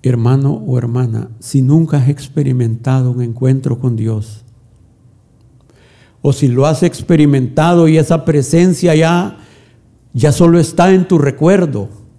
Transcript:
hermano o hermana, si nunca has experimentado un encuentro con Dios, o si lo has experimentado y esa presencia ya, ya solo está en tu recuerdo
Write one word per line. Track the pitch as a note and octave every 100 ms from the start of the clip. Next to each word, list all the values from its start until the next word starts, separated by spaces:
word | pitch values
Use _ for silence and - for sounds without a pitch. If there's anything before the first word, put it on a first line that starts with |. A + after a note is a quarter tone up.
hermano | B2+ B2 A2+ C3+ C3+ D3+ G#3+
o | B2
hermana, | A#2 B2 B2 A2 A#2 -
si | - C#3
nunca | C3 D#3 D#3+ D3
has | C3
experimentado | C#3+ - - C#3 B2+ A#2 A2+ - C3 B2+
un | B2
encuentro | A#2+ A#2 C3 C3 C3 B2
con | B2+ A2+
Dios, | A2 A2 G#2+ - - _ _ _ _ _ _ _ _ _ _ _ _ _ _ _ _ _
o | C#3
si | C3+ C#3
lo | A#2+ C#3+
has | D#3
experimentado | F3+ - - E3 D3 C#3+ B2+ - D#3+ F3 E3
y | D#3
esa | D3+ E3 D#3
presencia | D3 C3 E3 F3+ E3+ F3 D#3
ya, | D#3+ F3 G3 - - - _ _ _ _ _
ya | - D3
solo | C#3 F3 E3+
está | D3 - F3+
en | F#3+ F#3
tu | F3
recuerdo | C#3 C3 D#3 G3 E3+ A#2+ G2 - -